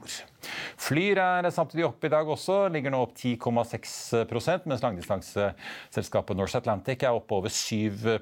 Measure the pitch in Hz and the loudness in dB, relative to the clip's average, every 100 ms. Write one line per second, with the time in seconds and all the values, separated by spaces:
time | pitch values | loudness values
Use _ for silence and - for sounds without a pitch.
0 | - - - - - - - - - 143 | -8 -14 -14 -16 -12 -10 -10 -8 -2 2
1 | 202 196 180 180 175 175 160 160 160 - | 4 4 4 4 2 2 0 0 0 0
2 | 156 151 156 147 - 196 196 156 143 135 | 2 2 2 0 2 2 2 2 0 0
3 | 120 - 127 117 123 117 113 113 - - | 0 -2 -2 0 0 0 0 -4 -8 -12
4 | - 117 110 120 156 180 160 127 123 90 | 0 0 2 0 0 0 0 -2 0 -2
5 | 82 98 - 101 101 - - - - - | -2 -4 -2 0 0 0 -10 -14 -8 -6
6 | 98 104 - 95 95 123 113 101 131 127 | -2 0 0 0 0 0 0 -2 -2 0
7 | 135 117 - 101 95 - - 110 107 101 | 2 2 0 0 0 -2 -2 0 0 0
8 | 113 107 | 0 0